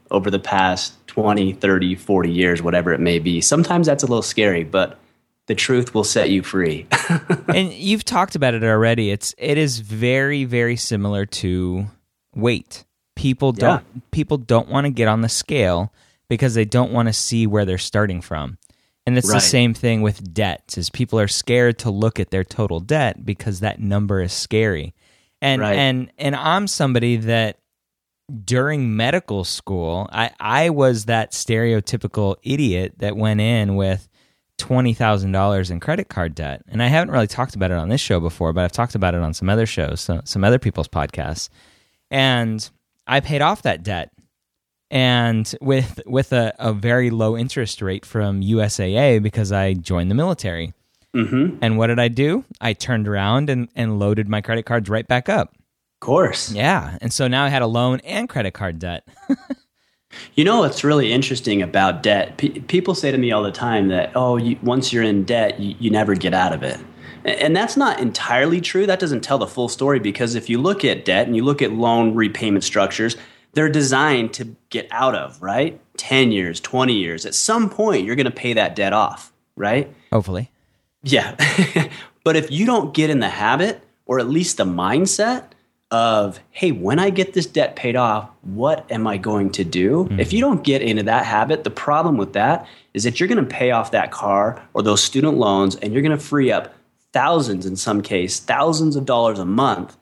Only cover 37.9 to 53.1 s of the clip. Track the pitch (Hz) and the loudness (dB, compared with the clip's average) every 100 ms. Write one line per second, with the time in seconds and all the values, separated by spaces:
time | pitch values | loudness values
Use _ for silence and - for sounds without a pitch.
37.9 | - - 90 82 - 82 85 90 - - | -2 0 0 0 -2 -2 0 -2 -2 -4
38.9 | 104 92 87 80 82 92 110 110 - 73 | 0 0 0 -2 -2 0 2 0 -2 -4
39.9 | - - 85 - 98 98 131 107 82 76 | -4 -4 -6 -4 2 4 4 2 -2 -4
40.9 | - 71 - 71 80 - _ _ _ _ | -4 -4 -6 -8 -8 -10 _ _ _ _
41.9 | _ - 135 135 123 113 110 - _ _ | _ -6 0 2 2 -2 -6 -10 _ _
42.9 | _ - 135 - 143 151 214 123 82 92 | _ -2 -2 0 0 0 0 -2 -4 -4
43.9 | 87 - _ _ _ _ _ _ _ - | -6 -8 _ _ _ _ _ _ _ -4
44.9 | 131 127 123 117 110 110 - 135 131 123 | 0 2 2 2 0 -2 -4 0 0 0
45.9 | - - 127 135 123 113 - 117 104 117 | -6 -4 -2 2 2 0 -2 -4 -2 2
46.9 | 123 123 113 110 117 127 143 110 - 95 | 2 2 2 0 0 -4 -4 -6 -4 -4
47.9 | 95 - 113 101 98 98 110 104 - 92 | -6 -4 -2 0 0 2 2 2 0 0
48.9 | 107 139 113 104 - 98 101 98 92 85 | 2 4 4 2 0 0 0 0 0 -2
49.9 | 87 90 113 175 170 101 85 82 - _ | 0 0 0 0 -2 -6 -6 -8 -12 _
50.9 | _ _ 123 110 127 175 - 113 110 113 | _ _ -2 0 0 0 0 0 2 2
51.9 | 120 120 120 147 220 - - 117 104 - | 2 0 2 0 0 -4 -6 -4 -4 -2
52.9 | 117 104 | -2 0